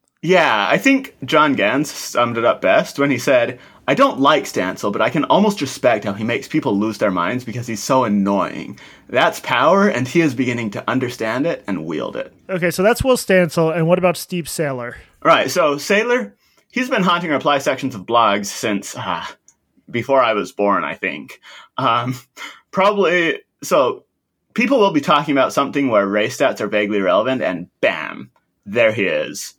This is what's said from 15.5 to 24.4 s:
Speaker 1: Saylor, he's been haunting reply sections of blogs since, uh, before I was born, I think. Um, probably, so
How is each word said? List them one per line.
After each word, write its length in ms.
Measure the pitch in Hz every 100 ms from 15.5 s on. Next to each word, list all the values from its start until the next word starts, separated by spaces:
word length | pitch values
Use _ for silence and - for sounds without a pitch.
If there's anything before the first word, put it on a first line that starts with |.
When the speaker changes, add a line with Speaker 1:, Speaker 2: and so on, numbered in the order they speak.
| 180 156 143
Speaker 1:
Saylor, 560 | - 202 240 247 208 - _ _ _
he's 180 | 247 254
been 140 | 240
haunting 260 | 185 175 170
reply 280 | 139 156 143
sections 360 | 147 127 135
of 60 | 110
blogs 420 | 92 117 110 104 101
since, 500 | - 117 101 - -
uh, 280 | 95 87 - - _ _ _ _ -
before 320 | 117 113 135
I 120 | 120
was 180 | 107 87
born, 320 | - 101 95
I 120 | 76 82
think. 440 | 92 71 - - - - - -
Um, 400 | 131 117 123 127 - - - - _
probably, 640 | 190 196 202 175 175 160 - - _
so 420 | - 165 127 - _ _ _ _